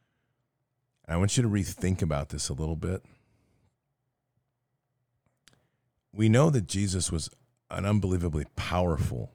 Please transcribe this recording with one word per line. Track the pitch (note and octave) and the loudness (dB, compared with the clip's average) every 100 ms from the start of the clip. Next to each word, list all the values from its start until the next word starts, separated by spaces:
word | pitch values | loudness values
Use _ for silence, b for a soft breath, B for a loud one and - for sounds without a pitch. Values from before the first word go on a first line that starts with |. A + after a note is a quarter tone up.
| _ _ _ _ _ _ _ _ _ _ - | _ _ _ _ _ _ _ _ _ _ -4
I | E2+ | 0
want | G#2 - | 2 2
you | |
to | A#2 | 2
rethink | G2+ F2 - F2+ F2+ | 2 -2 -2 -2 0
about | E2+ C#2+ C#2+ | 0 -2 -4
this | D2+ - | -6 -6
a | |
little | C#2 D#2 D#2 | -4 -4 -4
bit. | F2+ F#2+ - b b b b b _ _ _ _ _ _ _ _ _ _ _ _ _ _ _ _ _ _ _ _ _ _ _ _ _ | -4 -6 -10 b b b b b _ _ _ _ _ _ _ _ _ _ _ _ _ _ _ _ _ _ _ _ _ _ _ _ _
We | G2+ A2 | 2 6
know | A#2 E3 | 6 6
that | C3 E2 | 2 0
Jesus | F#2+ G2+ F#2 - | -2 -2 -2 -2
was | E2 - - _ _ - | -4 -6 -14 _ _ -12
an | F2+ | -4
unbelievably | G2 G#2 F#2+ F#2 F2 D2+ - | 0 2 2 0 0 -2 -4
powerful | - - F2 F2+ D#2+ - B1+ G#1+ | -8 -4 0 0 0 -2 -4 -10